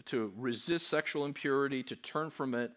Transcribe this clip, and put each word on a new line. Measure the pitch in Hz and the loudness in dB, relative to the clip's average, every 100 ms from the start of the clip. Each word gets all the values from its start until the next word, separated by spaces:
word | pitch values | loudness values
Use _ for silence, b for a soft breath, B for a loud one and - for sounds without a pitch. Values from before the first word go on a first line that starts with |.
| - | -2
to | 127 107 95 | 0 0 0
resist | 123 117 160 170 - | -2 -2 0 0 2
sexual | 151 - 156 143 | 0 2 0 -2
impurity, | 143 147 135 139 135 | -2 2 4 4 0
to | 123 - | -4 -8
turn | - 156 160 | -4 -2 -2
from | - 135 | -2 0
it, | 120 117 | 0 -2